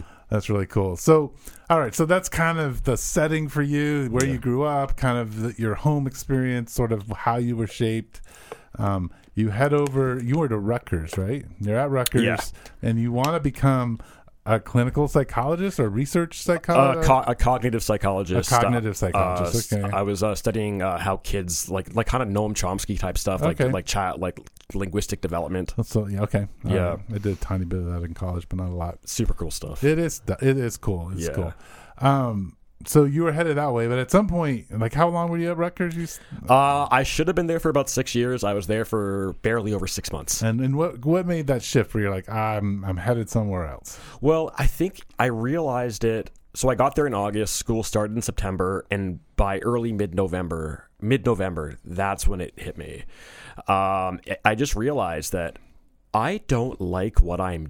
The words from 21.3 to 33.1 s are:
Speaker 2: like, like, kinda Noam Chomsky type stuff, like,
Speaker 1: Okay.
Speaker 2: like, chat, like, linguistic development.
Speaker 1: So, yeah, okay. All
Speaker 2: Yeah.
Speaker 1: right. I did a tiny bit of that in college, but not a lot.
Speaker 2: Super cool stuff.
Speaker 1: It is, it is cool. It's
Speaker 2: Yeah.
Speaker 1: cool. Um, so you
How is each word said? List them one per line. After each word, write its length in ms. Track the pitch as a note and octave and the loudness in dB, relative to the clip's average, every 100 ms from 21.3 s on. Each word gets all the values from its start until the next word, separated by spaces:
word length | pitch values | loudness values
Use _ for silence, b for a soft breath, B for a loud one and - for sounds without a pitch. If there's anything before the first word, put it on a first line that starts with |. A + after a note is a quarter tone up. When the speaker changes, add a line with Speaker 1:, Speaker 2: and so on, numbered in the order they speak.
| G2+ F2 E2+ - | -2 -2 -4 -4
Speaker 2:
like, 240 | F#2+ - | -4 -2
like, 140 | A2+ A2 | -2 0
kinda 180 | C3 A2 | 0 0
Noam 260 | G#2 G#2+ | 0 0
Chomsky 440 | G#2 F2+ F#2+ - F#2+ | -2 -2 -2 -4 -2
type 180 | F#2 - | -2 -2
stuff, 240 | G2 F2+ | -2 0
like, 200 | D#3+ D#3 | 0 2
Speaker 1:
Okay. 100 | B2+ | 0
Speaker 2:
like, 160 | F#2 - | 0 -2
chat, 320 | G2+ F#2 C2 | -2 -2 -2
like, 220 | F2+ - - - - | -6 -6 -14 -20 -8
linguistic 460 | G2 G2 G2+ - - | -6 -2 -2 -2 -4
development. 520 | E2+ E2+ D2+ F#2 F2 - | -2 -2 -2 -4 -4 -4
Speaker 1:
So, 240 | G#2 A2 G2+ | -2 -2 -2
yeah, 140 | G2+ | -2
okay. 260 | G#2+ G#2 G#2 - | 0 -2 -2 -6
All 80 | E2+ | 0
Speaker 2:
Yeah. 100 | F#2 F2 | 2 0
Speaker 1:
right. 100 | E2+ A2 | -2 -6
I 40 | G#2 | -4
did 160 | G2+ | -2
a 20 | F2+ | -2
tiny 300 | - F#2+ F2 | -2 -2 -2
bit 120 | F#2 | -4
of 80 | F2 | -4
that 160 | F2 | -4
in 120 | E2+ | -6
college, 340 | E2+ F#2 E2+ - | -6 -6 -6 -6
but 100 | F#2 | -6
not 120 | F2+ | -4
a 40 | |
lot. 240 | F2 F2 - | -4 -6 -8
Speaker 2:
Super 280 | - - A2+ | -6 0 2
cool 200 | - D#2+ | 2 0
stuff. 320 | - C#3+ D2 | -6 -8 0
Speaker 1:
It 160 | C#3 D#3+ | 2 2
is, 200 | E3 - - - | 0 -4 -6 0
it 160 | C3+ C3+ | 2 2
is 180 | A#2+ - | 0 -2
cool. 340 | - F2+ E2+ | -2 -2 -4
It's 160 | F2+ E2 | -4 -4
Speaker 2:
Yeah. 40 | |
Speaker 1:
cool. 200 | E2 E2+ - B B B B | -2 -4 -6 B B B B
Um, 580 | C3+ C#3 B2 G#2 F#2 - - - | 2 4 2 -2 -6 -10 -20 -16
so 200 | - D3+ | 4 6
you 180 | C#3+ | 6